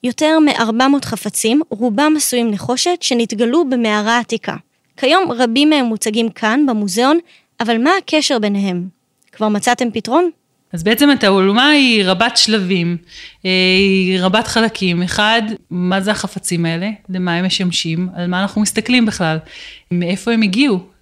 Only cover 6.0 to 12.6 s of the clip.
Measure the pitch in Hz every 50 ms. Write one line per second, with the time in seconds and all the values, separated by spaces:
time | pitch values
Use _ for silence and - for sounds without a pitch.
6 | - 220 214 233 226 226 - - - 214 220 269 302 269 233 214 208 202 175 220
7 | 240 269 302 339 339 _ _ _ _ _ _ _ 233 214 233 226 240 294 359 392
8 | - - - 311 285 - 294 233 208 208 202 202 196 196 180 180 175 190 _ _
9 | _ _ _ _ _ _ _ - 220 214 208 208 - 240 247 - 254 240 202 -
10 | - - 240 320 359 349 311 _ _ _ _ _ _ _ - 170 165 208 233 233
11 | 285 285 277 - - 202 190 196 190 196 202 233 254 294 302 294 269 254 233 214
12 | 196 180 190 180 226 240 240 - - - 214 220